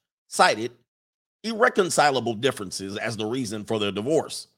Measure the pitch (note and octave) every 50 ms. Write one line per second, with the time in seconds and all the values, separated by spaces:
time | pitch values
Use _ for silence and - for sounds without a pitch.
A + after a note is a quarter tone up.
0 | _ _ _ _ _ _ - - F#3 F3+ B2 G#2 A2+ B2 - _ _ _ _ _
1 | _ _ _ _ _ _ _ _ - A3 A#3 G3+ A#3+ B3 - A3 F#3 E3 - -
2 | D3 D3 C3+ B2 A2+ A#2+ A#2 G2+ B2+ C3 A#2+ - G#2 F2+ - - F#2+ G2 G2 G#2+
3 | G#2 A2+ A#2 G2+ A2 G#2+ A#2+ C3+ B2+ F#2+ A2 G#2+ G2+ - A2+ G#2+ G#2 G2+ F#2+ G2+
4 | G#2+ C3+ D#3+ D3 - - - - - - _